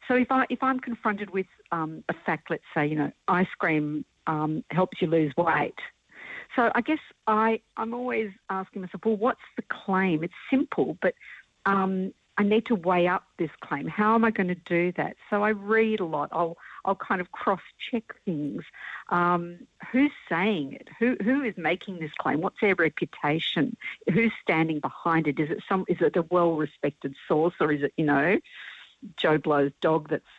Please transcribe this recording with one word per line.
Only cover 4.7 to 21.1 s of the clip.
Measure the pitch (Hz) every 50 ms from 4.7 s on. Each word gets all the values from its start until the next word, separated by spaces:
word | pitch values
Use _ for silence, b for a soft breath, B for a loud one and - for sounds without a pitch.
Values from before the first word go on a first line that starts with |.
helps | 156 175 185 - - -
you | 180 160
lose | 165 165 156 143 -
weight. | 170 170 165 156 151 143 - - - - - - _ _ _ B B B B B B B B -
So | 262 233 - -
I | 240
guess | - 302 320 - - - - _ -
I, | 220 214 214 220 226 226 - _ _ -
I'm | - 226 226 233
always | 247 247 247 233 226 220 196 190 - _ -
asking | 196 190 185 - - 196
myself, | 185 - - 180 -
"Well, | 226 220
what's | 196 220 254 - - - - -
the | -
claim?" | - - - - - 202 190 185 190 185 160 151
It's | 165 180 - - - -
simple, | 269 254 - - - - 131 - 160 -
but, | - 180 - B B B B B B B _ _ -
um, | 196 196 196 190 190 190 185 190 - - _ _ _ -
I | 208
need | 208 202 214 233 226
to | - 240
weigh | 180 165 185 180 175 175
up | 180 185 190 - _ _ -
this | 170 147 - -
claim. | - - 151 139 156
How | 165 - 208 208 214 226
am | 226 226
I | 226
gonna | 220 - 190 180 180
do | 180 - - 175 170 175 180 175
that? | - - - - _ - -
So | 208 202 208
I | 214
read | 220 202 196 202 220 220 226 220 214 208
a | 180
lot. | 160 160 143 147 -
I'll, | - 165 170 165 170 - B B B B B
I'll | 190 196
kind | - - - 208 180
of | 180 -
cross-check | - - - 330 190 - - - - - - - 254 220 - - - _ -
things. | 196 165 147 147 143 - 170 - - B B B B B B B B
Um, | 175 175 175 175 175 175 175 175 175 175 - - _ - - -
who's | - 254 285 285 - - - -
saying | 175 165 190 220 208 160 139 135
it? | - - - - - -
Who, | 226 247